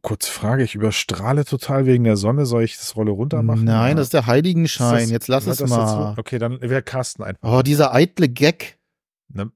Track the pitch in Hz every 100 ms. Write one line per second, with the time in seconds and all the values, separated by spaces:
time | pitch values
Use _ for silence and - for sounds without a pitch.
0 | - 107 - - 107 131 120 107 107 104
1 | - 90 107 143 139 135 - 135 131 123
2 | 117 104 104 139 135 117 113 - - 113
3 | 107 98 135 151 113 113 113 110 120 156
4 | 131 156 117 127 175 170 160 - 120 120
5 | 113 113 - 131 104 160 135 120 110 107
6 | 104 107 - 123 117 127 123 131 - 131
7 | 123 - 104 98 117 127 131 147 139 123
8 | 180 - 151 120 147 165 - _ _ _
9 | _ _ _ 101 107